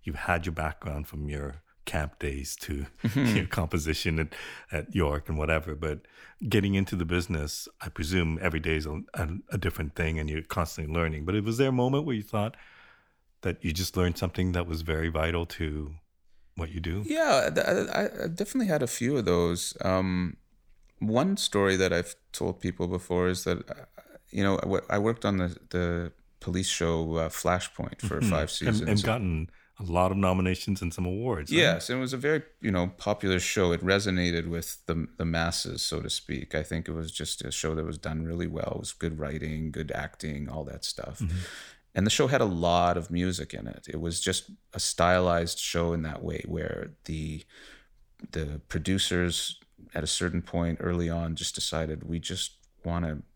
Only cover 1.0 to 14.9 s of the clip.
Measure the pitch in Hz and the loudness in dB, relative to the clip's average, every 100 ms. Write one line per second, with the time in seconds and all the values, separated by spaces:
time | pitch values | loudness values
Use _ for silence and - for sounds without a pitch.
1 | 78 73 73 73 71 78 _ _ - 80 | -6 -6 -6 -4 -6 -10 _ _ -4 -2
2 | 73 - 73 69 67 - - 71 73 - | -2 -4 -6 -4 -6 -8 -6 -6 -6 -2
3 | - 127 127 101 87 - 80 90 78 76 | 0 2 4 2 0 0 0 0 0 0
4 | 90 80 80 - - - - 82 - - | 0 0 -2 -6 -14 -14 -6 -6 -2 0
5 | 78 73 - 78 76 80 78 76 78 73 | 2 0 -2 -2 2 0 0 -4 -4 -4
6 | - - - - 123 104 98 98 95 98 | -10 -20 -20 -8 2 4 4 2 2 0
7 | 82 87 85 82 73 - - _ 82 - | 2 2 2 -2 -2 -6 -10 _ -10 -4
8 | 80 92 82 80 92 80 82 80 76 76 | 2 4 4 2 0 0 0 0 0 -6
9 | - - 78 90 - 101 87 - 78 - | -8 -4 -2 -4 -4 -2 -2 -2 -6 0
10 | 80 80 76 78 - - 82 - 78 82 | 0 0 -2 -4 -4 -2 -2 -2 -2 0
11 | 82 78 78 104 104 113 135 127 123 139 | 0 0 0 0 0 2 4 4 4 2
12 | 151 117 101 107 107 - - - - - | 0 -4 -2 -2 -2 -4 -20 -20 -20 -20
13 | _ _ _ _ 95 82 - 80 92 - | _ _ _ _ -4 -2 -2 -2 -2 2
14 | 90 85 90 - 92 87 85 80 80 | 2 2 -2 0 0 0 -2 -4 -2